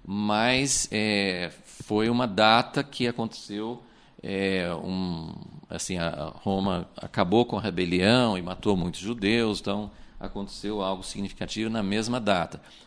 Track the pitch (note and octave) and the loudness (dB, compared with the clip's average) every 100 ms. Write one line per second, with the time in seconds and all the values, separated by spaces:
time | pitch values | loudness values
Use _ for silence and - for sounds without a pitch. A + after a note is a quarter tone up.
0 | - G2+ G#2 G#2+ A#2+ B2+ C#3 C3 - G#2+ | -6 -2 0 2 4 2 2 0 0 0
1 | G#2+ G2+ G2 F2+ F2 - - - - G#2+ | 2 2 0 -2 -6 -10 -20 -18 -2 2
2 | A2+ A#2+ B2 F#2+ A2 A#2 - D3 C3+ - | 2 2 0 6 8 8 4 -2 -4 -2
3 | A#2+ A#2 A2 - - G#2 A2 B2 - - | -2 -2 -6 -8 -10 -6 -6 -8 -16 -20
4 | - - - G2 F#2+ F#2+ F2 E2+ F#2 F#2 | -20 -14 -6 -2 0 0 -2 -4 -4 -2
5 | F#2 E2 D#2+ - - - - E2 - F2+ | -2 -4 -8 -12 -14 -18 -12 -8 -4 -2
6 | E2+ D2+ D#2+ - - G2 G2 F2+ F2 - | -2 -4 -8 -6 -2 0 2 0 -4 -12
7 | - - F2+ A2 A#2+ G#2+ G2+ F2 F2 F2+ | -6 0 4 6 4 0 -2 -2 0 4
8 | G2 B2+ A#2 F#2 F2 F#2 G#2 F#2+ F2+ - | 6 6 4 0 -4 -2 2 2 2 -2
9 | G2 A#2+ G2 A#2 A2+ F#2 G#2 G#2 G2+ - | -6 -2 2 4 2 0 -2 -4 -6 -12
10 | - - F#2+ G2+ G2 - G#2 G#2+ F#2+ F#2+ | -20 -14 -10 -8 -10 -8 -6 -2 -2 -2
11 | F2+ G2+ G2 - F2 A2 A2 A2+ G2 G#2+ | -6 -8 -8 -6 -6 -4 -2 -2 0 0
12 | A2 B2 G#2 F2+ D#2+ E2 - - | 0 0 2 2 0 -6 -18 -20